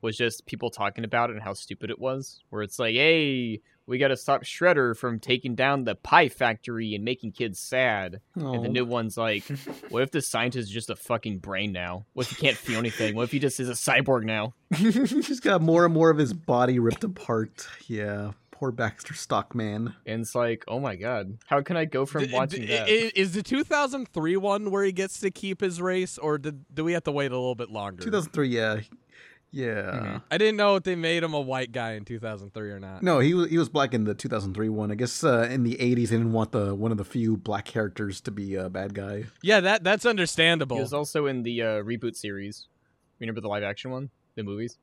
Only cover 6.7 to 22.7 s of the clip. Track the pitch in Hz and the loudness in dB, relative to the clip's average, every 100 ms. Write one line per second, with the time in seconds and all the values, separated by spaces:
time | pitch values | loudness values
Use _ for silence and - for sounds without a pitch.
6.7 | 117 113 104 110 127 113 - 117 92 - | -6 -4 -4 -4 -4 -6 -4 -4 -4 -4
7.7 | 131 127 104 92 95 _ - 143 123 120 | 2 2 2 -2 -8 _ -8 -4 -2 0
8.7 | 120 120 120 113 104 113 104 - 139 - | 0 0 -2 -2 -2 0 0 -4 -10 -8
9.7 | 262 - 117 135 156 - 120 120 123 107 | -12 -6 -2 0 0 -2 0 0 -2 -6
10.7 | 107 113 107 - 117 113 95 87 95 104 | -8 -8 -10 -4 -4 -2 -6 -6 -4 -4
11.7 | 90 87 90 107 - 123 - 147 113 - | -4 -6 -8 -10 -6 -6 0 0 0 -2
12.7 | 113 117 - 110 107 123 143 139 - 127 | -2 -2 -2 -2 0 -2 0 -2 -2 -6
13.7 | 120 - 131 135 131 110 110 110 - _ | -4 2 2 4 2 2 -2 -2 -6 _
14.7 | 160 214 220 269 294 - 262 - 190 160 | 2 4 4 2 0 -2 -2 2 4 6
15.7 | 165 175 160 165 151 139 95 - 123 123 | 6 6 6 6 6 4 0 2 4 6
16.7 | 127 117 - - 180 - 113 110 - - | 6 4 2 -4 -6 -2 -2 -2 -8 -16
17.7 | - - 110 104 101 104 104 _ - 135 | -16 -10 -6 -4 -4 -6 -10 _ -6 -6
18.7 | 117 113 - - 156 - 113 - 120 110 | -2 -4 -4 -14 -12 -2 -2 -2 -4 -4
19.7 | 104 117 - - 110 113 127 120 113 - | -2 -4 -6 -8 -6 -4 0 0 -2 -4
20.7 | 117 139 95 107 120 95 107 - 143 139 | -6 -4 -6 -4 -4 -6 -12 0 0 0
21.7 | 170 156 135 135 156 135 123 135 151 110 | -2 0 0 0 -2 0 0 0 -2 -2